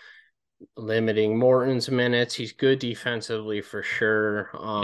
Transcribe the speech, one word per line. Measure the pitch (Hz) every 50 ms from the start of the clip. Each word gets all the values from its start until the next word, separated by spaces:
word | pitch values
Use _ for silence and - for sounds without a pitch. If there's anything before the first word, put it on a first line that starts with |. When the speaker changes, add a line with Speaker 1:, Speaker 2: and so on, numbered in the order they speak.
| - - - - - _ _ _ _ _ _ _ - - _
Speaker 1:
limiting | - 110 110 113 113 113 110 104 110 107 107 110 117
Morton's | 127 127 127 127 123 135 131 123 - -
minutes. | 131 123 123 123 120 120 120 - -
He's | - 120 107
good | - - - 135 135 135
defensively | 135 120 110 - - 123 120 110 - - 113 110 107 110 104 104
for | - - - 104
sure. | - - - - 113 107 110 107 107 107 104 104 101 -
Speaker 2:
Yeah, | - - - 110 107 104